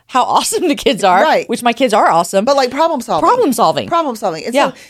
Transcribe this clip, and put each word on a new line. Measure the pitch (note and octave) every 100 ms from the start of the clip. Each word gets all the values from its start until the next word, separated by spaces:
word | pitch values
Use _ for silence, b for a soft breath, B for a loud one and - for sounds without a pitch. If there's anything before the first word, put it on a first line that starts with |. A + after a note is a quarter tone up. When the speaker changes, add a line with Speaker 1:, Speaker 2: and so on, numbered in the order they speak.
| b
Speaker 1:
how | -
<laughs> | - D3
awesome | - G#4+ F4
the | C4+
kids | A3+ G#3+
are, | F#3 F3+
Speaker 2:
Right. | D#4 A3 -
Speaker 1:
which | A3+
my | A#3+
kids | A#3 C4
are | G#3 D#4
awesome. | E3 F3 G3 A3+
Speaker 2:
But, | C#4+
like, | B3+
problem | C4+ E4 D4
solving. | A#3 F3 E4+
Speaker 1:
Problem | B4 G4
solving. | A3 F3+ D3 G2
Speaker 2:
Problem | E4+ D#4 A3
solving. | G#3 D#3+ C4+
And | B3+
Speaker 1:
Yeah. | C4+
Speaker 2:
so | -